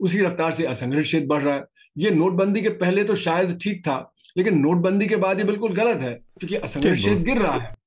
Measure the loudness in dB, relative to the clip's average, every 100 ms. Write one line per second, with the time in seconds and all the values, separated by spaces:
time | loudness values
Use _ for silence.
0 | 0 2 0 0 -2 0 -4 -4 -2 -2
1 | 0 0 0 0 0 -2 -6 _ _ -4
2 | 2 2 2 2 0 0 -2 0 0 2
3 | 0 0 0 0 0 -2 -6 -4 -4 -4
4 | -6 _ -6 -2 2 4 4 2 2 2
5 | 2 0 0 0 -2 -2 -2 0 0 0
6 | -4 -8 -14 -14 -8 -6 -6 0 2 2
7 | 2 2 2 0 0 -2 -6 -14